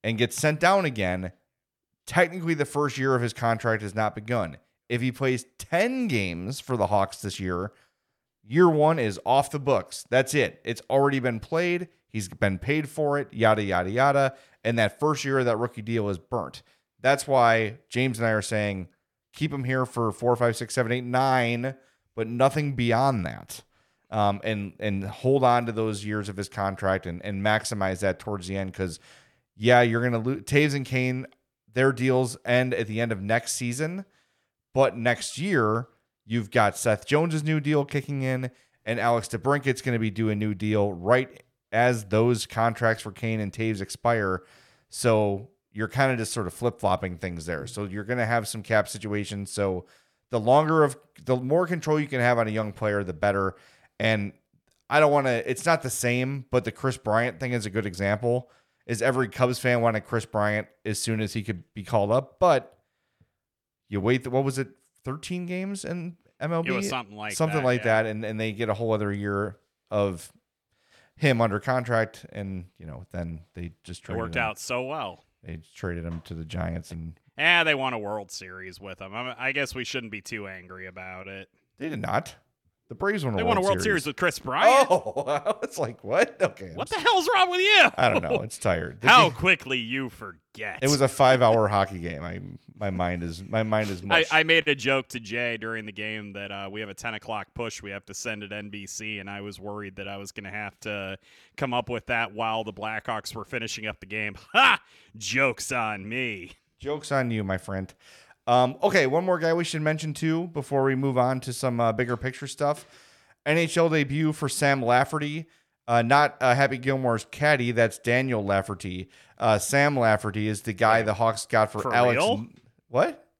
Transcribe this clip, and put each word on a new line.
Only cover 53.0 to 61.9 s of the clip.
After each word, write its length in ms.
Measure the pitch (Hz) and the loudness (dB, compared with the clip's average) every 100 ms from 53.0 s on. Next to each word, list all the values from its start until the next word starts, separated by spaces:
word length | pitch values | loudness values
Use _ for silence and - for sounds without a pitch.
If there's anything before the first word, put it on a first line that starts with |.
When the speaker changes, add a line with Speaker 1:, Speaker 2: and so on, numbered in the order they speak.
Speaker 1:
the 100 | 92 | -2
better. 420 | 78 101 98 95 - _ _ _ _ | 0 2 2 0 -2 _ _ _ _
And 340 | 110 110 101 - _ _ _ _ _ | 0 0 -2 -10 _ _ _ _ _
I 100 | 143 | 4
don't 120 | 151 | 6
wanna, 300 | 143 135 117 - | 4 2 0 -2
it's 200 | 127 170 | -2 0
not 160 | 160 | 0
the 60 | 135 | 0
same, 560 | - 123 120 131 139 127 | -4 -2 0 -2 -6 -2
but 120 | 127 | -2
the 80 | 113 | -2
Chris 260 | - 135 120 | -4 -4 -4
Bryant 420 | - 110 120 82 | 0 0 0 -4
thing 140 | 131 | -4
is 120 | 123 104 | -4 -2
a 40 | |
good 140 | 98 104 | -4 -4
example. 600 | 87 98 107 120 123 123 _ _ _ - | -2 0 0 0 -2 -4 _ _ _ -8
Is 160 | 117 | -2
every 280 | 117 123 113 | 0 2 -2
Cubs 280 | - 127 123 | 0 0 2
fan 220 | 127 120 | 2 2
wanted 200 | 117 110 | 2 0
Chris 240 | - 117 - | -2 -4 -2
Bryant 420 | 110 104 107 - _ - | 0 0 0 -4 _ -6
as 140 | 104 | -4
soon 220 | - 110 | -2 -2
as 120 | 107 | -2
he 80 | 117 | -4
could 220 | 98 92 - | -6 -8 -10
be 100 | - | -14
called 280 | 92 | -2